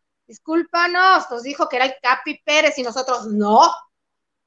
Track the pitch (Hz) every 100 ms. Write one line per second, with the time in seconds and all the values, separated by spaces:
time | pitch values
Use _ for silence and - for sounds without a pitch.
0 | _ _ _ 226 - 330 - 339 359 359
1 | 381 359 - 240 254 285 311 254 262 262
2 | 247 262 302 285 - 302 302 294 247 254
3 | 262 240 214 208 208 226 330 - - _
4 | _ _ _ _